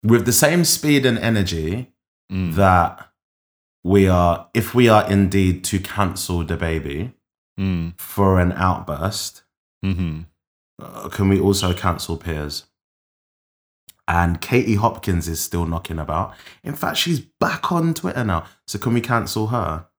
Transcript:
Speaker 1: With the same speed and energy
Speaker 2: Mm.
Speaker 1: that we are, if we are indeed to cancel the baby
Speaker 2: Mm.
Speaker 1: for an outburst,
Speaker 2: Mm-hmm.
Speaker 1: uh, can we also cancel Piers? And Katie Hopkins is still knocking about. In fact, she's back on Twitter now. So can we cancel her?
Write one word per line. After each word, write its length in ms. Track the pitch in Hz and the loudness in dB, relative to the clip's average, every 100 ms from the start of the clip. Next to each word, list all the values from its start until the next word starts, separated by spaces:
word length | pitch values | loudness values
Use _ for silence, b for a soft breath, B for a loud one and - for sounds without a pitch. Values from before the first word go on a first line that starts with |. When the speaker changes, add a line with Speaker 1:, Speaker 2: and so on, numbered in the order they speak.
Speaker 1:
With 220 | 110 117 98 | 6 4 4
the 60 | |
same 300 | 117 151 175 160 | 2 4 4 2
speed 400 | - 151 143 127 | 0 2 4 4
and 120 | 117 | 2
energy 760 | 110 110 90 82 78 107 131 _ _ _ _ | 0 0 0 -2 -4 -6 -8 _ _ _ _
Speaker 2:
Mm. 260 | 95 87 82 | -4 -2 4
Speaker 1:
that 520 | 98 90 82 - - _ _ _ _ _ _ _ | 6 6 2 -4 -20 _ _ _ _ _ _ _
we 240 | 87 101 95 | 2 4 6
are, 420 | 90 87 82 - | 4 2 0 -4
if 220 | 113 98 | -4 0
we 120 | 120 120 | 4 6
are 200 | 107 95 | 6 4
indeed 540 | 98 98 98 92 90 | 2 2 2 2 0
to 160 | - 98 | -2 -4
cancel 640 | - - 98 92 - 87 | -4 -4 -4 -4 -6 -4
the 140 | 82 82 | -4 -4
baby 560 | 82 80 73 71 117 _ _ _ _ - | -4 -4 -6 -8 -10 _ _ _ _ -6
Speaker 2:
Mm. 360 | 95 90 82 85 | -4 -2 -6 -10
Speaker 1:
for 400 | - - 98 92 | -10 2 4 6
an 140 | 90 | 2
outburst, 920 | - 92 82 - 73 95 - - - _ _ _ _ | 2 -2 -2 -6 -4 -4 -4 -10 -14 _ _ _ _
Speaker 2:
Mm-hmm. 380 | 95 87 85 78 85 _ _ _ _ - | -6 -4 -4 -6 -14 _ _ _ _ -20
Speaker 1:
uh, 260 | - - 101 | -18 -14 -10
can 220 | - 98 | 0 2
we 100 | 98 | 4
also 320 | 92 95 92 | 4 2 0
cancel 460 | 87 92 80 - 82 | 0 -2 -4 -6 -8
Piers? 460 | 90 78 73 - _ _ _ _ _ _ _ _ _ _ _ _ - _ - | -8 -8 -8 -12 _ _ _ _ _ _ _ _ _ _ _ _ -20 _ -4
And 320 | 85 87 85 | 0 0 -2
Katie 340 | - 123 120 | 0 0 2
Hopkins 540 | 104 110 - - 90 80 | 0 0 -2 -2 -2 -2
is 100 | 80 | -8
still 260 | - 85 82 | -6 -4 -4
knocking 320 | 80 - 80 | -4 -6 -8
about. 340 | 76 80 - B B B | -4 -4 -4 B B B
In 100 | 160 | -12
fact, 220 | 147 - - | -6 -4 -2
she's 240 | 170 151 | -2 -4
back 500 | - _ - 160 - | -6 _ -2 -2 -2
on 240 | 170 165 | 0 0
Twitter 300 | 160 180 135 | -2 -4 -2
now. 200 | 110 82 B B - | -2 -2 B B -10
So 100 | 101 | -4
can 140 | 117 | 0
we 80 | 120 | 0
cancel 480 | 117 120 - 110 110 | 0 -2 0 -4 -2
her? 380 | 120 85 80 - | -2 -4 -6 -12